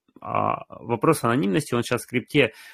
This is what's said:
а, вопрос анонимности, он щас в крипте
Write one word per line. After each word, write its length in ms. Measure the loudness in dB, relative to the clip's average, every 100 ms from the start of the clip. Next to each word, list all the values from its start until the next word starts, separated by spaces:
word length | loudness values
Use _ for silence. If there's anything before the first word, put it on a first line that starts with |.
| _ -16
а, 420 | -6 -2 0 -2 -6
вопрос 540 | -12 -6 0 2 2
анонимности, 500 | 2 0 2 0 0 -2
он 80 |
щас 200 | -2 -4
в 40 | -2
крипте 420 | -6 0 2 2 0 -20